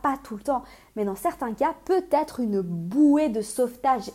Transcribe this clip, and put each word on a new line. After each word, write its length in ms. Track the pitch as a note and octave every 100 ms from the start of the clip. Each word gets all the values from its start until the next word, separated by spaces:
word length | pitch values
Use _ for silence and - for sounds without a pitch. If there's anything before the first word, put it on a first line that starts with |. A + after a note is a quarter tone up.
pas 140 | D4 C4+
tout 140 | - G#3
le 60 |
temps, 200 | - C4 - - _ G#3+
mais 80 |
dans 120 | G3+ G3
certains 380 | F4 - A#3+
cas, 220 | G#3+ D4+ E4
peut 220 | - F#4 F4+
être 280 | D4 D4+ -
une 220 | A#3 G3
bouée 640 | F3 E3+ E3+ B3 D4 C#4+ D#4
de 140 | G#3+
sauvetage 720 | G#3 - A#3+ A#3+ C4+ B3+ -